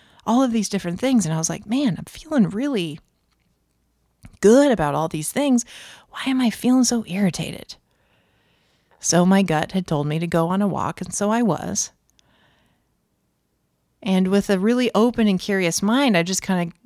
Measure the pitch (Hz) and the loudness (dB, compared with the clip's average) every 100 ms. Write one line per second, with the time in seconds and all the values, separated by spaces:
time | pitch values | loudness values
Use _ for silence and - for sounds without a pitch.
0 | _ _ - 240 262 226 196 196 175 175 | _ _ 0 2 2 0 -2 -4 -4 -4
1 | 262 254 165 160 160 165 - 254 277 - | 2 2 2 -2 -4 -6 -4 -2 0 -2
2 | - - 311 302 180 202 285 240 165 147 | -10 -18 -2 2 2 0 -4 -4 -4 -10
3 | _ _ _ _ _ _ _ _ _ _ | _ _ _ _ _ _ _ _ _ _
4 | _ _ - _ 196 247 285 220 147 143 | _ _ -20 _ 6 6 6 2 0 -2
5 | 160 156 151 240 285 240 - - - - | -4 -6 -6 -2 0 0 -2 -16 -20 -20
6 | _ - 269 262 240 - 247 254 247 240 | _ -8 -4 0 0 0 2 2 2 0
7 | - 180 190 - - - - - _ _ | -4 0 0 0 -8 -10 -16 -20 _ _
8 | _ _ _ _ _ _ _ _ _ _ | _ _ _ _ _ _ _ _ _ _
9 | - 165 180 196 190 156 165 190 180 147 | -2 2 4 4 2 0 -2 -4 -2 -2
10 | 147 156 170 170 165 190 202 - - - | -2 -4 -2 -2 0 0 -2 -2 -6 -8
11 | 185 - 202 233 233 151 170 196 - _ | -10 -4 -2 0 0 -2 -4 -6 -8 _
12 | _ _ _ _ _ _ _ _ _ _ | _ _ _ _ _ _ _ _ _ _
13 | _ _ _ _ _ _ _ _ _ _ | _ _ _ _ _ _ _ _ _ _
14 | 190 185 185 202 196 190 208 247 247 202 | -2 0 2 0 2 0 2 0 0 2
15 | 240 233 214 185 - 190 175 156 202 247 | 2 2 2 2 0 0 0 0 0 2
16 | 277 180 170 190 - 180 170 - | 2 2 0 -4 -2 -2 -2 -8